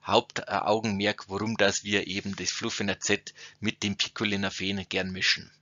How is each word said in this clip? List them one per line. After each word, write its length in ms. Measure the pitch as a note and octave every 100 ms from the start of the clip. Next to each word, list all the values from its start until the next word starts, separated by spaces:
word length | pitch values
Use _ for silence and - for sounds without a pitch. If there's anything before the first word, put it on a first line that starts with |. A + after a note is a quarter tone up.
| -
Hauptaugenmerk, 1200 | G#2 - - - G2 - A2 A2 G2 G#2 G#2 -
warum 300 | G2 G#2+ A2
dass 260 | G2+ -
wir 220 | G2+ G2+ -
eben 280 | G2 G2
das 160 | G2 F#2
Flufener 480 | - A#2 - G2+ F#2+
Z 360 | - G#2 - - - _
mit 240 | G#2 -
dem 160 | G2+ G2
Picolina 500 | - - G#2 G2 G2
Fen 400 | - F#2+ G2+ F#2
gern 240 | F#2 F#2+
mischen. 400 | F#2+ - - - _